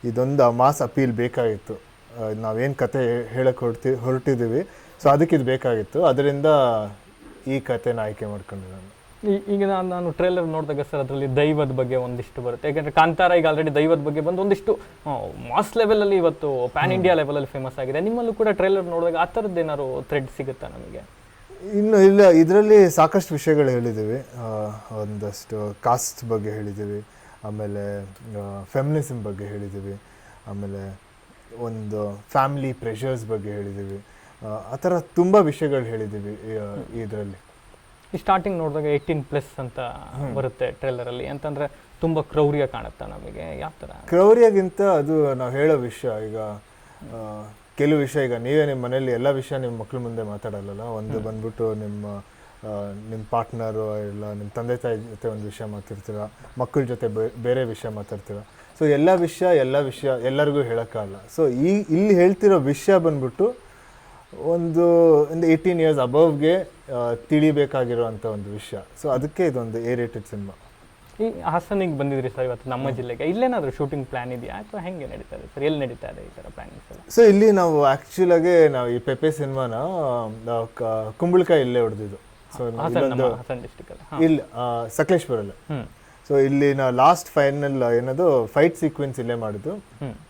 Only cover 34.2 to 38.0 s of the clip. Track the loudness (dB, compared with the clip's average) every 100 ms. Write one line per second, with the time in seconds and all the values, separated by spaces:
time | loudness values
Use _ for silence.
34.2 | -20 -18 -12 -12 -10 -6 -2 -2 -2 0
35.2 | 4 6 4 0 -2 0 -2 -6 -6 -8
36.2 | -10 -12 -10 -8 -8 -10 -12 -10 -8 -8
37.2 | -10 -12 _ -20 -20 -20 _ _